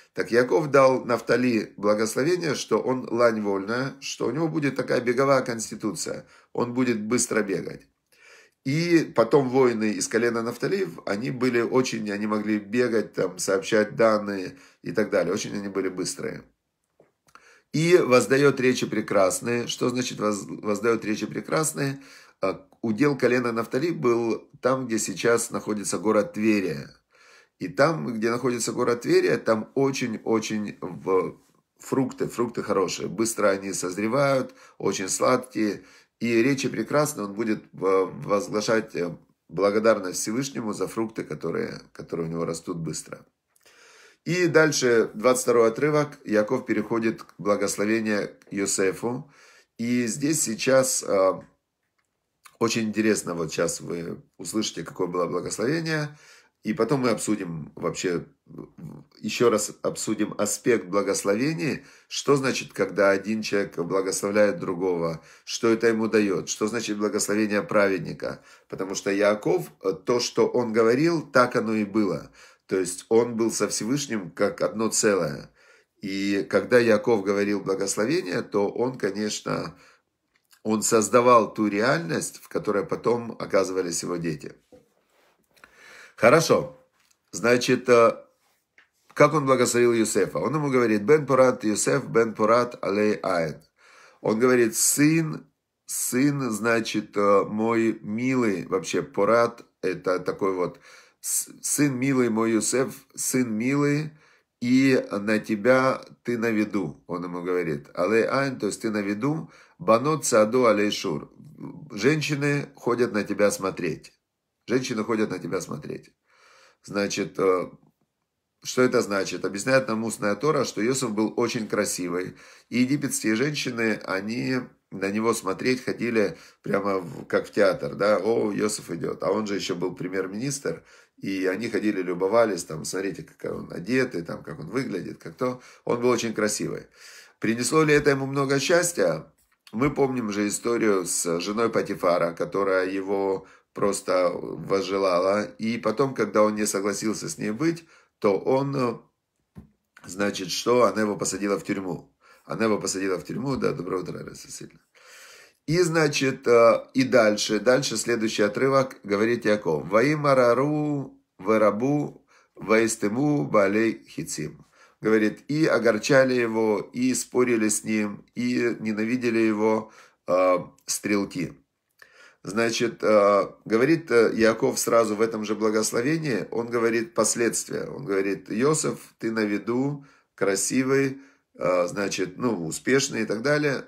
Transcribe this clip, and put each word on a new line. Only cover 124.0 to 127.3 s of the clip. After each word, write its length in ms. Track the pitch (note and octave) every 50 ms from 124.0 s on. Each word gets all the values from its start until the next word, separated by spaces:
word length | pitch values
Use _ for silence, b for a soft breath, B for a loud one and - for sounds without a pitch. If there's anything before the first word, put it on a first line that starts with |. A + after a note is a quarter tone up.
| -
они 540 | - F#2+ F#2+ G2 G#2+ A#2 B2+ C3+ C3 C3 B2+ B2 - _ _ _ -
на 200 | - F#2+ F#2+ G2
него 220 | G2+ A2 A2 A#2 A2
смотреть 500 | - - F#2+ F#2 E2+ - B2+ B2+ B2 -
ходили 540 | - F#2 - G#2+ A#2 A#2 A2 G2+ F2+ D#2+ B B B B B -
прямо 360 | - G#2 G2 G2 G2+ G2 F#2+
в, 260 | F2+ D#2+ C#2 - -
как 220 | -